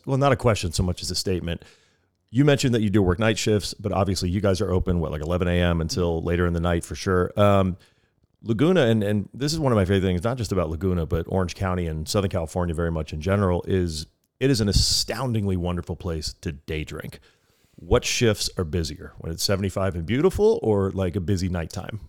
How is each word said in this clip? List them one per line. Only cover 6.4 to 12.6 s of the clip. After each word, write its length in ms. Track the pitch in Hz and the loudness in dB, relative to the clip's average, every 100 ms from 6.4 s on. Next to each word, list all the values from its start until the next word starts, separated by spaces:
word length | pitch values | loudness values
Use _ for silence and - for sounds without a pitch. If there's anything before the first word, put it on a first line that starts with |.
| 87 | 2
in 60 | |
the 80 | 85 | 0
night 240 | 87 87 | 0 0
for 100 | - | -4
sure. 380 | 78 - 90 90 - | -6 0 0 0 4
Um, 380 | 101 98 95 87 _ _ _ _ _ _ | 6 6 2 -2 _ _ _ _ _ _
Laguna, 440 | 104 113 151 185 120 | -4 2 4 4 4
and, 160 | 113 | 4
and 260 | 104 104 - | 2 -2 -4
this 180 | - 143 | -6 -4
is 60 | 160 | -2
one 140 | 139 | 2
of 40 | 110 | 2
my 80 | |
favorite 220 | 90 98 92 | 4 2 2
things, 160 | 90 | 0
not 160 | 113 127 | -2 -4
just 140 | 107 | -2
about 180 | 95 80 | -2 -2
Laguna, 340 | 80 92 90 80 | -2 -2 0 0
but 200 | 85 85 | -2 -2
Orange 260 | 95 90 - | -2 -2 -4
County 300 | 95 90 85 | -2 -2 -2
and 200 | 78 80 | -4 -2
Southern 220 | 107 98 | -2 0
California 420 | 92 82 90 | -2 -4 -2